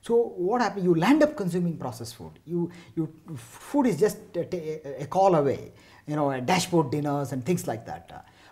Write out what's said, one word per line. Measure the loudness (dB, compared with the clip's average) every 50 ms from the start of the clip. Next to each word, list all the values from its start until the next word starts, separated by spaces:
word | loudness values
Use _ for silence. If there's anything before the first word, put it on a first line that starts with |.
So | _ 2 2 2 2 2 -2
what | -4 -2 0 2 2
happens? | 2 0 0 0 2
You | 4 4
land | 4 6 6 6 6
up | 6 2 2
consuming | -2 -4 -2 -2 0 -2 -2 -4
processed | -4 -8 -10 -8 -10 -12 -14 -12
food. | -14 -16 -16 -16 -18 _
You, | -6 -2 -2 -2 -2 -6 -14 -20 -10 -6
you, | -4 -4 -4 -6 -16 _ -14 -14
food | -14 -14 -16 -20 -20 -14 -2 0 2 2
is | 2 4 4
just | 2 2 0 -4 -14 -10 -6
a, | -6 -6 -4 -6
a, | -8 -6 -8 -10 -10 -10 -12 -10 -10 -10
a |
call | -2 2 4 6 6 6
away, | 6 4 2 0 -2 -6 -16 -20 -20 -20 -20 -20 -20 _
you | -6 -4
know, | -2 0 0 -2 -2
dashboard | 0 2 2 2 2 2 2 2 2 2
dinners | -2 -2 -2 -2 -2 -2 -2 -4 -6
and | -6 -2
things | -2 -2 -2 -2
like | -4 -6 -6 -8
that. | -12 -14 -14 -14 _ -20 -20 -20 -20 _ _ -20 -20